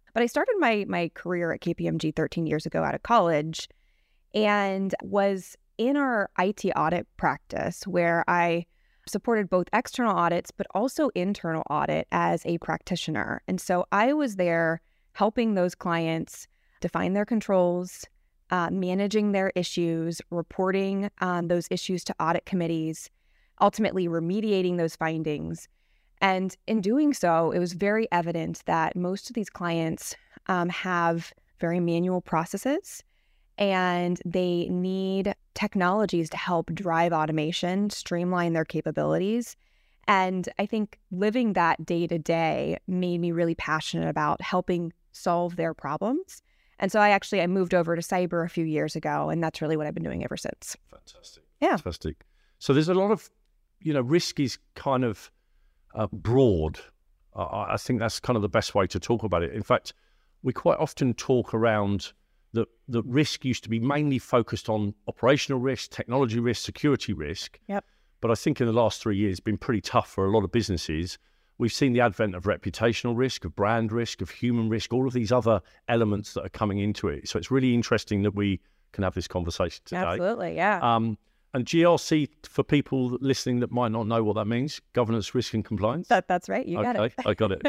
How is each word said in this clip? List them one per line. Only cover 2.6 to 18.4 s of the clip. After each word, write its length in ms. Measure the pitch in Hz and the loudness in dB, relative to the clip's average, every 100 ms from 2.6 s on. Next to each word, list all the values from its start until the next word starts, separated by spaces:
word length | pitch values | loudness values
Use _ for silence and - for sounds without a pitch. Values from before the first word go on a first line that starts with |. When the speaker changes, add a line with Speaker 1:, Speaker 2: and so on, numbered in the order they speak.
| - | -2
Speaker 1:
ago 180 | 165 | -2
out 100 | 151 | -2
of 80 | 139 | -4
college 640 | - 233 175 151 156 156 - _ _ _ _ _ _ | 2 4 4 2 -2 -8 -14 _ _ _ _ _ _
and 600 | 208 214 208 196 190 190 - | 0 2 2 0 -2 -2 -4
was 540 | - 202 196 190 - - _ - | -2 2 2 0 -6 -20 _ -2
in 180 | 233 294 | 0 2
our 320 | 269 226 196 - | 2 0 -2 0
I 140 | 185 | 0
T 200 | 214 190 | 0 -2
audit 360 | - 156 175 - - | 2 2 0 -4 -2
practice 680 | 160 135 - - - - 196 | -2 -2 -6 -4 -4 -6 -4
where 380 | 175 170 170 - | 0 2 2 2
I 380 | 175 170 170 170 _ _ _ - | 2 2 0 -4 _ _ _ -8
supported 400 | 202 - 220 190 | -4 0 0 2
both 180 | 185 175 | 0 2
external 420 | 220 - - 233 | 0 -2 -2 0
audits, 360 | 175 170 170 - | 2 2 0 -4
but 160 | - 196 | -8 -4
also 340 | 196 262 - 285 | 0 0 0 0
internal 500 | - 180 202 170 160 - | 0 -2 -2 -2 -4 -2
audit 360 | 147 143 156 - | -2 0 -2 0
as 320 | 180 170 170 | 0 2 0
a 140 | - 170 | -2 -4
practitioner. 840 | - 160 - 175 - 143 107 - - | -2 -4 -4 -6 -4 -4 -4 -6 -4
And 100 | 185 | -4
so 280 | - 180 - | 0 -2 0
I 220 | 196 240 | 2 2
was 240 | 302 277 196 | 2 -2 0
there 460 | 175 165 165 165 _ _ _ | 0 2 0 -2 _ _ _
helping 420 | - 208 233 226 | -2 0 2 0
those 200 | 196 180 | 2 0
clients 720 | - 180 165 165 165 - - - _ _ - | -2 -2 0 0 -2 -6 -12 -20 _ _ -10
define 340 | 175 170 180 | -6 -2 0
their 100 | 196 | 0
controls, 800 | 208 220 - 190 175 175 180 - - _ _ _ | 0 -2 2 4 4 0 -4 -12 -20 _ _ _